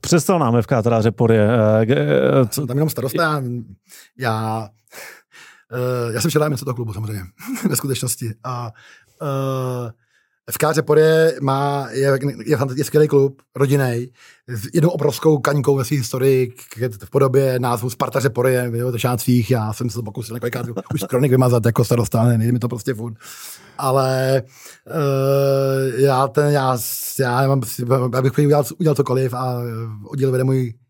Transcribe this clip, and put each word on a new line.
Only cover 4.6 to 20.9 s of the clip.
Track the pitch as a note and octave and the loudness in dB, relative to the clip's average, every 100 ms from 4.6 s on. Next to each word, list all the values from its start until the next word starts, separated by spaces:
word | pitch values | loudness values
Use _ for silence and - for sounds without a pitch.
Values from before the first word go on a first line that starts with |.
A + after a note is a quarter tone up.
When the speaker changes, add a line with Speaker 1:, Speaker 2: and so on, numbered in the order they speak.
| G#2 _ _ - - - _ - - _ _ | -8 _ _ -20 -20 -20 _ -20 -20 _ _
Speaker 2:
eh, | B2 B2 B2 A#2 | -6 -4 -2 -4
já | A2+ | -2
jsem | E3 | 0
šedá | D#3 D3+ | 0 0
mince | C#3 C3+ | -4 -6
toho | B2 | -8
klubu | A#2 | -8
samozřejmě, | G2 G#2+ G#2 F#2 _ A3+ | -8 -8 -8 -12 _ -12
<laughs> | C4 G3+ | -6 -2
ve | C3 | -2
skutečnosti. | C#3 B2+ B2+ - A#2 A2 | -4 -6 -6 -6 -8 -10
A, | C3 B2 A#2 - - - _ _ | -10 -10 -10 -14 -20 -20 _ _
eh, | D3+ C3+ C3+ C3 B2+ B2 A#2+ - _ _ _ _ - | -8 -4 -4 -4 -6 -6 -10 -14 _ _ _ _ -12
F | - | -2
K | D#3 | 0
Řeporie | D#3 D3+ D3+ D#3 D#3+ D#3+ - | 0 4 4 6 6 2 2
má, | C3+ C3+ C#3+ C#3+ C3+ | -2 0 0 -2 -4
je, | A#2 C#3 C3+ C#3+ C3+ G#3+ | -2 2 2 -2 -6 -2
je | C#3+ | 0
fant-, | C#3 B2+ | 0 -4
je | |
skvělý | C#3+ D3+ D3+ | 0 2 4
klub, | C#3+ C#3 C3+ _ B2+ | 4 2 -2 _ -2
rodinný, | C3+ C#3+ C3+ A#2 B2 _ - _ - | 2 2 2 -2 -6 _ -20 _ -12
s | A#2 G2 | -10 -2
jednou | E3+ D#3 | 2 2
obrovskou | E3+ C#3+ - D#3+ D3+ | 2 -2 2 2 4
kaňkou | - D3 C3+ C#3 | 2 2 2 2
ve | B2+ | 0
své | D3 | -2
historii, | A#2 C3 C3+ C3 B2 | -2 0 2 2 0
k-, | - - - A2 | -6 -20 -6 -6
k-, | G2+ - | -6 -4
v | |
podobě | - C3+ C3 C3+ B2+ | 2 4 4 2 0
názvu | B2+ A#2+ B2 | 0 0 -2
Sparta | - B2+ C#3 | -4 -2 0
Řeporie, | B2+ A2+ B2+ B2+ B2 | -2 0 0 0 -2
jo, | A#2 B2 | -4 -4
Tešácích, | A#2 B2 B2 - B2 G#2+ | -2 -2 -2 2 2 2
já | B2 G#2+ | 0 -2
jsem | G#2+ B2 | -4 -6
se | A#2 | -6
to | |
pokusil | G#2+ G2+ G#2+ A#2 | -10 -10 -12 -8
několikrát | A#2+ B2 A#2+ A#2 - | -8 -6 -8 -10 -8